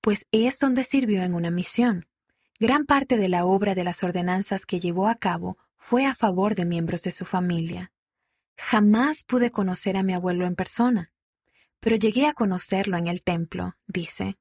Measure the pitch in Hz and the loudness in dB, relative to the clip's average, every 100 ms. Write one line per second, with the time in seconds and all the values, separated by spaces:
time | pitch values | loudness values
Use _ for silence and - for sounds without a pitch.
0 | - 208 - 220 240 - 277 254 254 277 | 0 -2 0 2 2 2 0 2 2 0
1 | 247 202 180 175 170 175 180 - 240 185 | 2 0 0 -2 -2 -2 -2 0 2 0
2 | - _ _ _ _ _ 226 285 285 277 | -6 _ _ _ _ _ 2 2 2 2
3 | 277 240 190 180 175 190 202 185 180 175 | 2 2 2 2 2 2 2 0 -2 -2
4 | 180 180 180 185 202 196 - 180 175 175 | -2 -2 -2 -2 -2 -6 -4 -4 -2 0
5 | 202 233 196 170 180 185 _ _ - 240 | 0 0 -2 -4 -6 -10 _ _ -2 2
6 | 269 254 220 180 202 214 170 170 165 170 | 2 0 0 2 0 0 -2 -2 -2 -2
7 | 180 - 180 185 180 170 165 180 180 _ | -4 -6 -4 -2 0 -2 -4 -8 -12 _
8 | _ _ _ _ _ - - 220 208 220 | _ _ _ _ _ -14 0 4 6 6
9 | 269 311 - 247 240 240 190 180 208 190 | 4 0 -2 0 0 0 -2 -2 -2 0
10 | 190 185 180 175 180 175 185 - 240 226 | 0 0 -2 0 -2 -2 -4 0 2 2
11 | 170 _ _ _ _ _ _ _ 226 226 | -4 _ _ _ _ _ _ _ 0 2
12 | 214 220 294 294 208 180 - 190 196 175 | 2 4 2 2 0 0 -2 -2 0 -2
13 | 170 175 - 170 165 - 180 - - 185 | -2 -2 -2 -2 -4 -6 -8 -10 -10 -8
14 | 170 - - 196 | -8 -6 -6 -8